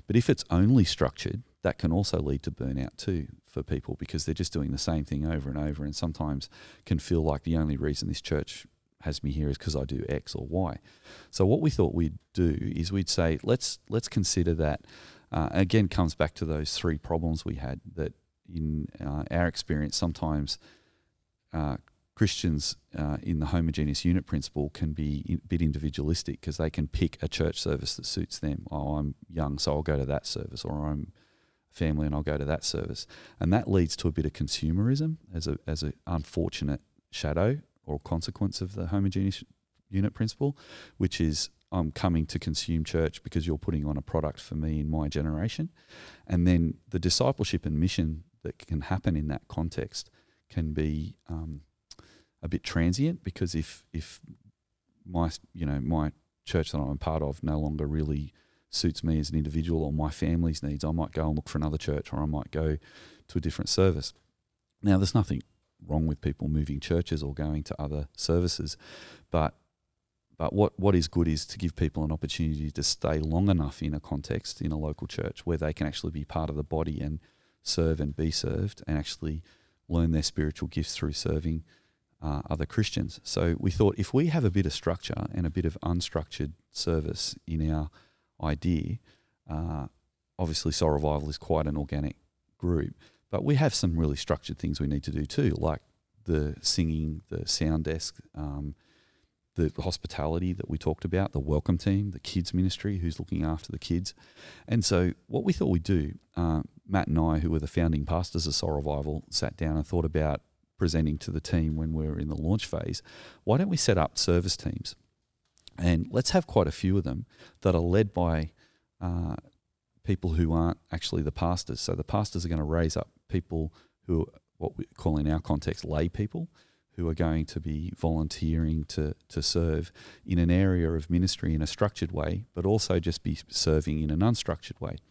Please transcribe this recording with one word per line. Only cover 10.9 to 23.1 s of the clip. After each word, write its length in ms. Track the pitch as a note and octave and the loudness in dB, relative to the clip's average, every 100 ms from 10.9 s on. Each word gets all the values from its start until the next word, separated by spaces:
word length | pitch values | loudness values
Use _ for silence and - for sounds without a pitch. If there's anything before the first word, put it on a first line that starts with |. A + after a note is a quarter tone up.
| - - - - | -20 -20 -20 -8
So 140 | - F#2+ | 2 4
what 160 | C3 | 6
we 80 | D#3 | 4
thought 240 | - E2+ | 4 2
we'd 260 | E2 E2 E2 _ | 4 0 -2 _
do 240 | - E2+ C#2+ | 2 2 2
is 300 | G#1 - E2+ | -2 -2 0
we'd 180 | G2 F2+ | 0 0
say, 300 | - E2 D#2+ | 2 2 2
"Let's, 360 | G2 B2+ - - - | 2 0 0 -6 -4
let's 180 | A#2 - | -4 0
consider 460 | G#2+ F#2 - E2 D#2+ | 0 2 2 2 2
that." 300 | D2+ - - - - - - | 2 0 -8 -20 -20 -20 -4
Uh, 180 | D2+ D#2 | -2 0
again, 380 | F2+ F#2+ A2 F#2+ | 2 4 4 4
comes 260 | - E2+ - | 2 2 2
back 180 | D#2 - | -2 0
to 100 | D#2+ | -2
those 320 | D2+ D2+ - | -2 -2 -2
three 200 | F2+ D2+ | 0 -2
problems 460 | - E2 D#2+ D#2+ | -2 0 0 -2
we 120 | - B1+ | -4 -6
had 260 | B1 C2+ - F2 | -6 -8 -8 -6
that 180 | D2+ - _ _ - | -6 -6 _ _ -10
in, 400 | E2+ D#2 D2+ - - | -4 -2 -2 -4 -8
uh, 240 | C#2 D2 - | -6 -6 -2
our 180 | E2+ F2 | 0 0
experience, 500 | - - D2+ D2 - | -2 -2 -2 0 -2
sometimes, 600 | F2 D#2+ D#2+ D2+ C#2+ - - - _ _ _ _ _ _ - | -2 -2 -2 -2 -2 -6 -10 -20 _ _ _ _ _ _ -8
uh, 260 | E2 D2 A#1+ - _ _ - | -4 -2 -4 -10 _ _ 0
Christians, 600 | G#2 - F2 D2+ - - _ - | 0 2 0 0 -2 -8 _ -4
uh, 200 | D2+ | -2